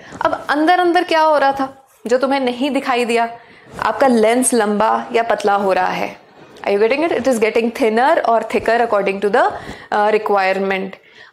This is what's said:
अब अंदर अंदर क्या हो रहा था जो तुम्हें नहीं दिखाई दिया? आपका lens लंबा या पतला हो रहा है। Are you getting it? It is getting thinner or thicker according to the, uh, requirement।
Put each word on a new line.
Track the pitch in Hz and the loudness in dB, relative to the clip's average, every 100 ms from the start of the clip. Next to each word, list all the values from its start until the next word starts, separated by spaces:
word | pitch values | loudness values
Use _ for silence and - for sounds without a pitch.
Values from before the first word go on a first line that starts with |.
| - - | -16 -4
अब | 330 - - | -2 -2 -4
अंदर | 294 311 359 | 0 2 4
अंदर | 349 349 | 2 2
क्या | 349 320 | 2 2
हो | 311 294 | 2 4
रहा | 269 | 2
था | 269 262 - _ _ 220 | 0 -4 -10 _ _ -2
जो | 247 | 0
तुम्हें | 262 277 | 0 0
नहीं | 247 240 285 | -2 -2 -2
दिखाई | 269 277 240 | -2 -2 -2
दिया? | 233 233 233 - - - - - | 0 0 -2 -6 -20 -20 -18 -6
आपका | - - 262 | -4 2 2
lens | 240 214 247 254 | 4 4 2 2
लंबा | 240 208 208 220 226 233 | 2 2 2 0 0 -2
या | 240 | -2
पतला | 226 208 208 | 0 0 0
हो | 202 196 | 0 2
रहा | 185 185 | 0 0
है। | 180 202 - - - - - - | -2 -6 -10 -20 -20 -20 -10 -2
Are | |
you | 202 | 0
getting | 226 277 330 | 2 0 -2
it? | 339 | -2
It | 262 | 0
is | 233 | 0
getting | 214 226 233 233 | 0 0 -2 0
thinner | 233 220 269 330 - | 0 2 2 2 2
or | 226 226 | 0 0
thicker | 226 - 233 233 | -2 0 0 0
according | 208 196 196 | 0 -2 -2
to | 208 | 0
the, | 233 370 - - - - | 2 0 -2 -12 -18 -4
uh, | 208 208 | -2 2
requirement। | 214 214 202 190 190 196 190 190 - _ - - | 0 0 0 0 0 -2 -4 -6 -14 _ -20 -10